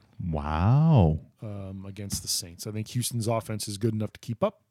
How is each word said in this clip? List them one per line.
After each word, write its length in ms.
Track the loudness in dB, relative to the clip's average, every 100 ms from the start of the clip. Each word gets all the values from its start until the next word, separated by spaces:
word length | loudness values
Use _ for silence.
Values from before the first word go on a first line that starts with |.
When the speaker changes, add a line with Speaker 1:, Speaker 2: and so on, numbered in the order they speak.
| _ -10
Speaker 1:
Wow. 960 | -4 -4 -2 2 4 6 6 8 6 4 -4 _
Speaker 2:
Um, 420 | -14 -12 -12 -12 -12
against 360 | -12 -8 -6
the 60 | -4
Saints. 380 | -6 -6 -12 -8
I 40 |
think 180 | -6 -4
Houston's 380 | -4 -4 -2 -2
offense 420 | -2 -4 -6 -8
is 100 | -2
good 160 | 0
enough 180 | 0 -4
to 80 | -8
keep 220 | -10 -2
up. 200 | -2 -2 _